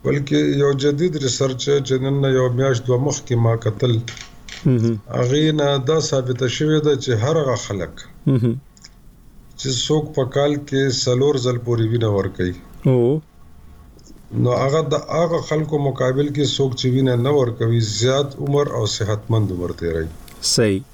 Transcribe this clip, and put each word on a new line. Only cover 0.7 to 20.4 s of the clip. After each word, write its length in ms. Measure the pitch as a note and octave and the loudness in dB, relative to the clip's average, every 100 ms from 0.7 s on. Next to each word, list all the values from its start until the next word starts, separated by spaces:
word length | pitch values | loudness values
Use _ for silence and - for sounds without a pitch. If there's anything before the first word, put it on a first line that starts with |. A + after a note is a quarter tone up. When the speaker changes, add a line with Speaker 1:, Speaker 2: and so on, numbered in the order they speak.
| C#3 | 2
Speaker 1:
جدید 340 | D3 C#3+ F3+ D3+ | 0 2 0 0
ریسرچ 400 | C3+ - C3+ B2 C#3+ | -4 0 -2 -2 0
چې 220 | C#3+ C#3 C3 | 0 2 -2
نن 180 | C3+ C#3 | 0 0
نه 80 | C#3 C3 | 2 2
یو 120 | B2+ A#2+ | 2 2
میاشت 280 | C3+ A#2 B2 | 2 0 0
دوه 120 | B2 C#3+ | 0 0
مخکې 280 | - - A#2 A2+ | -4 -2 2 2
ما 100 | A2+ | 2
کتل، 380 | A2+ G#2 B2 A2+ A#2 - - - - - - | -2 -2 0 0 -2 -12 -16 -18 -18 -4 0
Speaker 2:
مهم. 280 | B2 A2+ A2 A2+ B2 | 2 2 -2 -6 -2
Speaker 1:
هغې 280 | B2 C#3+ D#3 D3+ | 0 2 2 2
نه 160 | C#3+ C#3 | 2 0
دا 200 | B2 D#3+ | 2 0
ثابته 480 | D3 C3+ B2 B2 C3 | 2 -2 -2 -2 -2
شوې 320 | - D3+ D#3 D3+ | 0 2 2 2
ده 80 | C#3+ | 0
چې 160 | C#3+ A2+ | 0 0
هر 120 | B2 E3 | 2 2
هغه 180 | C#3 A2 | 0 -2
خلک 360 | - G2+ D#2+ - - - - | -4 -6 -6 -10 -18 -6 0
Speaker 2:
مهم. 260 | C3 A#2+ B2 - - - - - - - - - - | 2 2 -2 -10 -20 -20 -20 -20 -20 -20 -20 -20 -10
Speaker 1:
چې 120 | C3+ B2 - | -6 -4 0
څوک 200 | D3+ D3+ D3 | 0 0 -4
په 80 | B2 C#3+ | -2 0
کال 180 | C#3+ D3 | 0 0
کې 260 | C#3+ C3+ C3+ B2 - | -2 -2 0 0 0
څلور 280 | B2 C#3+ D3 B2 | 2 2 2 0
ځل 120 | A#2+ A#2+ | -2 -2
پورې 180 | A#2 A2 | 0 0
وینه 180 | A#2 A2 | 0 0
ورکوي، 440 | G2+ F#2+ - F#2 F2+ - - - | 0 -2 -2 -4 -4 -14 -4 2
Speaker 2:
او. 340 | B2+ A#2+ D#3 - - - - - - - - - - - | 4 4 0 -4 -20 -20 -20 -20 -20 -20 -20 -20 -20 -10
Speaker 1:
نو 160 | A2+ A#2+ | -2 0
هغه 300 | B2 C3+ D3+ D3 | 2 2 0 0
د 0 | |
هغه 460 | D3 - C3+ E3+ E3 - | -4 -2 -2 0 -2 -2
خلکو 260 | D#3 D#3 D3+ C#3+ | -4 -2 -2 -2
مقابل 400 | B2+ C3 C3 D3 D3 | 0 0 0 -2 0
کې 100 | C#3 - | -2 0
څوک 160 | C3+ A#2+ | -2 0
چې 60 | B2+ | 0
وینه 300 | B2+ C3+ A#2+ | 2 2 2
نه 160 | B2+ D3 | 2 2
ورکوي، 400 | A#2+ A#2 A2+ A#2 | 2 0 0 2
زیات 500 | G#2+ G2+ A#2+ C3+ C#3+ - | 0 0 0 2 -2 -4
عمر 320 | C#3+ C#3+ D3 A#2+ | 0 0 0 -2
او 80 | G#2 | -2
صحتمند 680 | - G2+ G#2+ - A2 G2 | -2 -4 -4 0 0 0
عمر 200 | F2+ F2 | -2 -6
تیروي. 360 | E2+ E2+ E2 D#2+ - - - | -4 -4 -2 -4 -8 -20 -10